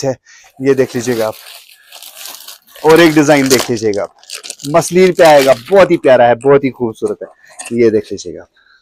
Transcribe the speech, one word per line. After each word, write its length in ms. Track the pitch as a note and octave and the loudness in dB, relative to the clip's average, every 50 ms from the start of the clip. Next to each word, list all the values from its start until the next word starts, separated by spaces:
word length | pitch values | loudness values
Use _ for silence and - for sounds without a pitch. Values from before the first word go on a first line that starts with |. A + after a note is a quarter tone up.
| - | -6
है। 80 | C3+ B2+ - _ _ _ _ _ _ _ - | -8 -8 -8 _ _ _ _ _ _ _ -6
ये 160 | C3 C#3 C3+ | -2 -2 0
देख 200 | B2+ B2+ A#2+ - | 0 -2 -4 -6
लीजिएगा 320 | B2+ A2 B2 B2 A2+ A2 | -8 -6 -6 -4 -4 -4
आप, 80 | A2 G#2+ - - - - - - _ _ _ _ _ - - - - - - - - - - - - - - _ _ _ - - | -6 -8 -12 -16 -20 -20 -20 -20 _ _ _ _ _ -20 -20 -20 -20 -20 -20 -20 -20 -20 -20 -20 -20 -20 -20 _ _ _ -4 0
और 160 | D3+ D#3+ D#3+ | 2 4 4
एक 140 | E3+ D#3+ D3+ | 4 2 2
design 340 | D#3 D3 C#3+ D3+ C#3+ C3 C3 | 2 2 2 2 0 0 0
देख 200 | C3 A#2 - - | -2 -2 -2 -4
लीजिएगा 320 | B2 G#2+ A2+ A2 G2 G2+ F2 | -6 -6 -4 -4 -4 -4 -6
आप, 120 | - _ _ _ - - - - - - - - C#3 | -10 _ _ _ -20 -20 -18 -18 -20 -20 -16 -10 -4
मसलिन 440 | D3+ E3+ D3 - E3+ F3+ F#3 F#3 E3+ | -4 -4 -2 -2 0 2 2 2 2
पे 120 | - E3+ | 2 4
आएगा, 300 | D#3+ D3+ C#3+ C3 C3+ B2+ A#2 A#2 | 4 4 4 4 2 0 0 -2
बहुत 280 | - F#3+ G3 F3+ - | 0 2 2 2 2
ही 60 | F3 - | 2 0
प्यारा 280 | - C#3 B2+ A#2+ A#2+ | 2 2 4 4 4
है, 80 | A#2+ A#2+ | 2 0
बहुत 280 | A#2 B2 C#3 C#3+ C#3 C#3 | 0 0 2 2 2 0
ही 60 | C3 | -2
खूबसूरत 480 | A#2 - B2 A2+ A2 - A#2 G#2 G2+ - | -8 -8 -8 -8 -8 -6 -8 -8 -8 -8
है। 580 | F#2+ - - _ _ _ _ - - - A#2+ A#2 | -14 -18 -20 _ _ _ _ -20 -14 -8 -4 -2
ये 100 | A#2 A2+ | 0 0
देख 180 | G#2 A2 G#2 - G#2 | 0 -2 -4 -6 -12
लीजिएगा, 340 | F#2 - F2 D#2 E2 E2+ _ _ _ _ _ _ _ | -14 -14 -14 -16 -18 -20 _ _ _ _ _ _ _